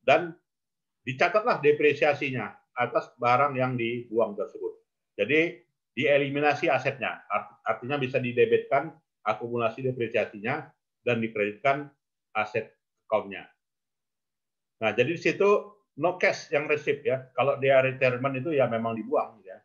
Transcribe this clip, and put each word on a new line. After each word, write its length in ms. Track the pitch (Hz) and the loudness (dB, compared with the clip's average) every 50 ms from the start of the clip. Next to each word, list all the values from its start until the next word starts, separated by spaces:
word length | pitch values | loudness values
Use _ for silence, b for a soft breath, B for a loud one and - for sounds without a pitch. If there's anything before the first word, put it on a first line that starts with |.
| _ | _
Dan 320 | - 139 160 175 170 165 _ _ _ _ _ _ _ _ _ _ _ _ _ | 4 4 4 4 -2 -10 _ _ _ _ _ _ _ _ _ _ _ _ _
dicatatlah 560 | _ - 135 131 - - - 214 214 247 202 147 | _ -10 -2 0 0 2 2 0 0 0 -2 2
depresiasinya 960 | 139 147 147 147 160 147 135 - 160 151 143 - 156 139 131 123 104 98 - - _ _ _ - | 4 4 4 6 4 2 2 4 2 2 2 0 -2 -6 -4 -6 -6 -8 -10 -16 _ _ _ -4
atas 320 | - - - 127 - - _ _ | -4 0 0 -4 -4 -4 _ _
barang 400 | 123 120 123 123 139 147 135 127 | 2 2 4 4 4 2 0 0
yang 160 | 127 127 131 | -2 -2 -2
dibuang 640 | 120 117 117 120 120 117 - 107 113 110 104 104 101 | -2 -4 -4 -4 -6 -8 -4 0 0 0 0 0 -8
tersebut. 400 | 95 - - - 92 87 - - _ _ _ _ _ _ _ - | -8 -8 -8 -10 -10 -10 -10 -12 _ _ _ _ _ _ _ -4
Jadi 400 | - 107 139 156 160 - - - _ _ _ _ _ _ _ - | -2 2 2 2 2 0 -2 -10 _ _ _ _ _ _ _ -2
dieliminasi 720 | 151 147 143 139 143 135 139 143 147 151 143 - - 165 | 0 2 2 2 2 0 -2 0 0 0 0 2 0 0
asetnya, 560 | 143 151 123 139 120 - 110 95 87 - - | 0 0 0 -2 -4 -2 -6 -6 -6 -8 -10
art-, 320 | _ 101 104 - - - _ _ | _ -6 -6 -6 -6 -18 _ _
artinya 320 | 113 110 - - 120 147 143 | -4 -4 -4 -4 -6 -4 -2
bisa 240 | 135 127 131 131 | -2 -2 -2 -2
didebitkan 720 | 123 123 120 120 117 113 117 113 - - 135 139 160 160 147 _ _ _ _ _ _ | -2 0 4 4 4 6 4 2 2 2 0 0 0 -2 -12 _ _ _ _ _ _
akumulasi 560 | 104 110 - 120 117 120 120 117 110 - - | -4 -4 -4 -4 -6 -4 -2 -2 -2 -4 -2
depresiasinya 880 | 131 127 127 123 117 110 - 110 104 - - 104 98 113 139 156 147 - _ _ _ _ _ _ | -4 -4 -2 -2 -4 -2 0 -2 -2 -2 -6 -10 -6 -6 -6 -6 -8 -12 _ _ _ _ _ _
dan 160 | _ 120 120 117 | _ -2 0 0
dikreditkan 720 | 113 110 110 110 104 104 104 - - 139 139 147 147 143 _ _ _ _ _ _ _ _ _ 107 | -2 -4 -2 -2 -2 -2 -4 -2 0 0 0 0 -2 -10 _ _ _ _ _ _ _ _ _ -4
aset 320 | 107 - - - - - _ _ _ _ _ _ _ _ | -4 -2 -2 -6 -6 -6 _ _ _ _ _ _ _ _
account-nya. 400 | 110 107 98 98 95 87 82 - _ _ _ _ _ _ _ _ _ _ _ _ _ _ _ _ _ _ _ _ _ _ _ _ _ _ | -2 -2 -2 -2 -12 -14 -14 -18 _ _ _ _ _ _ _ _ _ _ _ _ _ _ _ _ _ _ _ _ _ _ _ _ _ _
Nah, 140 | 110 107 104 | -2 -2 2
jadi 180 | 107 127 147 | 2 2 2
di 80 | 170 165 | 0 0
situ 300 | - 180 151 - 196 202 208 - - - - _ _ _ _ - | 0 0 2 4 4 4 4 2 0 -6 -18 _ _ _ _ -2
no 160 | 143 175 180 | -2 -2 0
cash 380 | - - 196 165 - - - 160 | 2 0 0 0 0 -6 -2 -2
yang 160 | 143 147 156 | -2 0 0
receipt 340 | 151 - - - 143 - - | -2 -2 0 -4 -4 -2 0
ya. 240 | 117 127 131 - - _ | -2 -2 -2 -4 -10 _
Kalau 240 | - 123 139 135 127 | 0 0 0 0 0
dia 240 | 131 135 139 131 131 | 2 4 6 6 4
retirement 540 | 131 127 131 139 127 123 123 127 139 135 131 | 4 0 2 0 0 0 0 -4 -4 -4 -4
itu 180 | 127 165 160 | -4 -2 2
ya 140 | 139 127 113 | 2 2 2
memang 260 | 113 113 113 117 113 | 2 -2 -2 -2 -4
dibuang 460 | 110 107 120 147 135 107 - 113 110 | -4 -4 -2 -2 -2 -2 -2 -10 -20
gitu 100 | 95 95 | _ -20
ya. 80 | 95 - | -20 -20